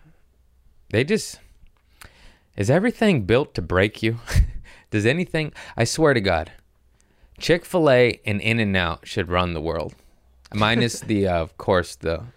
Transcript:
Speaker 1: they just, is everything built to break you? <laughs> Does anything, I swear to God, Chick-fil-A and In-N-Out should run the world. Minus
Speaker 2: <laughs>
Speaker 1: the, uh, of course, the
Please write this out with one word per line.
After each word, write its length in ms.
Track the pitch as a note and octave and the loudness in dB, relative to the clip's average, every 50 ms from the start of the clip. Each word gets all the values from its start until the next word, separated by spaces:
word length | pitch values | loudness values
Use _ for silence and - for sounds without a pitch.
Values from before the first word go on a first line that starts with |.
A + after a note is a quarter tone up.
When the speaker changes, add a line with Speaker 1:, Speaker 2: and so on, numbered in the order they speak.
| _ - _ _ _ _ _ _ _ _ _ _ _ _ _ _ _ - | _ -20 _ _ _ _ _ _ _ _ _ _ _ _ _ _ _ -4
Speaker 1:
they 140 | - G#2+ C3+ | -2 -2 0
just, 360 | D#3 A3 G#3 - - - - _ - _ _ _ - _ _ _ _ _ - - - _ _ - - - _ _ _ - | 0 0 -2 -4 -6 -14 -18 _ -20 _ _ _ -20 _ _ _ _ _ -20 -20 -20 _ _ -20 -20 -20 _ _ _ -8
is 140 | - G2+ G#2 | -4 0 2
everything 540 | C#3 F3+ G3+ B3 - - A#3 G#3 F3+ B2+ G2 | 2 2 2 0 0 0 2 2 2 2 2
built 280 | F2 A2 B2+ D3 - - | 2 2 2 0 -2 -6
to 60 | - | -8
break 400 | F2 E2 F2 F2+ G2 A2 - - | -6 -2 2 2 2 2 0 -2
you? 180 | - A2 A#2 A#2 - - - - - - - | -4 -4 -4 -4 -6 -2 2 2 2 2 0
<laughs> 360 | - - - - - _ _ | -10 -14 -16 -20 -20 _ _
Does 160 | - G#2+ G2+ | -2 0 2
anything, 460 | A#2 C#3 F3 F3+ - - D#3+ D#3 D3 - - - - - | 2 2 0 -2 -4 -4 -4 -4 -4 -8 -14 -18 -10 -4
I 80 | - A#2 | -2 -2
swear 300 | - - - D#3+ D3 C3+ | -2 0 2 2 4 4
to 80 | A#2+ | 4
God, 300 | G2 F#2+ F2 D#2+ D#2+ - - - _ _ _ _ _ _ _ _ _ _ _ _ _ _ _ - | 2 0 0 0 -2 -6 -12 -20 _ _ _ _ _ _ _ _ _ _ _ _ _ _ _ -6
Chick-fil-A 840 | - - E3 F3 - - - F3+ D#3 C#3+ B2+ B2 B2 A#2 - - - | 0 0 0 0 0 -2 -2 2 4 6 6 6 6 4 2 -2 -4
and 140 | A#2 G#2 G#2 | -4 -4 -2
In-N-Out 680 | - A2 A2+ A#2 A2 G2+ F#2+ F#2 F2+ E2 E2 - - | 0 0 0 0 0 2 2 0 0 0 -2 -6 -10
should 220 | - - G#2+ F2+ E2+ | -10 -6 -6 -4 -2
run 240 | F2 F2+ F2+ F2 E2+ | 0 0 0 0 -2
the 60 | D#2 | -4
world. 320 | D2+ E2 D#2+ D#2+ D#2 - - _ _ _ _ _ _ _ _ _ _ - - | -4 -4 -4 -4 -6 -8 -10 _ _ _ _ _ _ _ _ _ _ -8 -4
Minus 480 | G#2 G#2+ G#2+ A#2 A#2+ A#2+ A#2 - - | 0 0 2 2 0 0 -2 -4 -6
Speaker 2:
<laughs> 60 | - - | -6 -2
Speaker 1:
the, 160 | A2 G2+ G2 F#2 | -2 0 0 0
uh, 140 | F2 E2+ | 0 -2
of 160 | E2 D#2+ _ - | -4 -4 _ -8
course, 380 | - - G2 F2+ E2+ - - - | -2 0 0 0 0 -2 -8 -8
the 260 | - D#2+ E2 D#2+ A2+ A#2+ - | -6 -6 -6 -6 -8 -14 -20